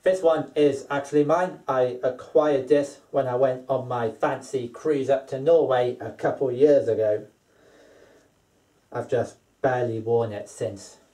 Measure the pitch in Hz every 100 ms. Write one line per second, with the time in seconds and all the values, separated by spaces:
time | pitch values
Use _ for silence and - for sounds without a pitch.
0 | 185 185 165 156 135 151 147 - - 143
1 | - 147 147 160 - - - 131 127 123
2 | - - - 156 151 139 131 147 143 -
3 | _ 143 127 123 135 127 - 127 120 120
4 | 113 - 151 135 - 131 117 - 156 143
5 | 127 131 - 131 143 165 131 127 123 117
6 | 110 - 160 - 131 123 147 139 113 107
7 | 107 107 - _ _ _ _ _ _ _
8 | _ _ _ _ _ _ _ _ _ 120
9 | - 123 - - _ _ - 127 113 113
10 | 110 117 117 123 - - - 101 - -
11 | _